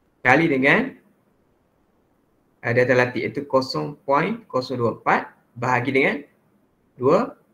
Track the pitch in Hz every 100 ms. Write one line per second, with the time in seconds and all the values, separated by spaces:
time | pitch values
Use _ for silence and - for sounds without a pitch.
0 | _ _ 123 139 165 131 139 190 262 -
1 | _ _ _ _ _ _ _ _ _ _
2 | _ _ _ _ _ _ 123 120 127 127
3 | 123 - - 147 143 131 131 156 151 -
4 | - 143 185 233 - 127 127 123 117 110
5 | - 185 - - _ 117 123 127 123 135
6 | 165 285 - _ _ _ _ _ _ -
7 | 127 185 262 - _